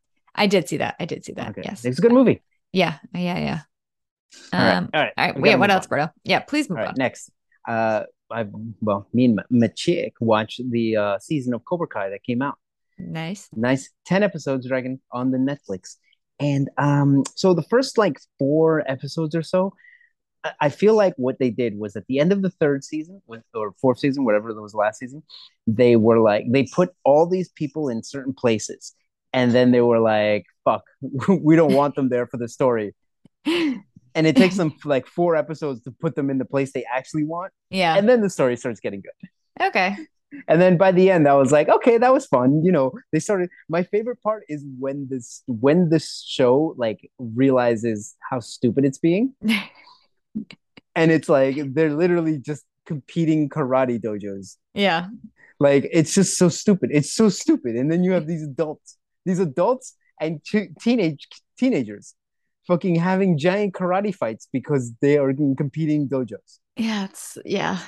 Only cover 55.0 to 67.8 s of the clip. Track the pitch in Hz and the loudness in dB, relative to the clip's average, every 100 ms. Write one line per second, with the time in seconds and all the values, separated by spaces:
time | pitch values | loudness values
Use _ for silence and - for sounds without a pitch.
55 | 180 254 - _ _ _ 143 143 - 175 | -4 -14 -20 _ _ _ 4 4 4 0
56 | 147 196 180 - 180 - - 190 120 147 | 2 2 0 2 2 2 0 2 2 0
57 | 143 - 220 180 - 320 120 113 143 170 | 0 2 2 2 0 0 0 -2 0 0
58 | 180 180 151 165 151 131 156 143 - _ | 2 0 -2 -6 -8 -6 -6 -6 -18 _
59 | _ _ 175 180 175 131 202 254 - _ | _ _ -4 -2 -2 0 0 0 -6 _
60 | _ _ 160 151 - 214 190 151 233 240 | _ _ -8 -8 -4 -4 -4 -4 0 0
61 | 165 139 - - _ _ 262 175 107 104 | 0 -4 -14 -20 _ _ 0 0 -4 -10
62 | - _ _ _ _ _ - 175 190 165 | -18 _ _ _ _ _ -4 -2 0 0
63 | 175 190 196 151 175 202 208 - 175 185 | 0 0 2 2 0 0 -2 -4 -4 -2
64 | 208 - 139 151 - 131 - 143 120 117 | -4 -4 -6 -8 -8 -8 -4 -4 -4 -2
65 | 143 147 135 135 143 135 143 151 156 151 | 2 2 2 0 -2 0 -4 -4 -2 -2
66 | 135 135 110 104 _ _ _ - 226 214 | -2 -4 -4 -10 _ _ _ -6 -4 -4
67 | 196 - - - - 196 160 180 | -6 -12 -18 -16 -8 -4 -4 -6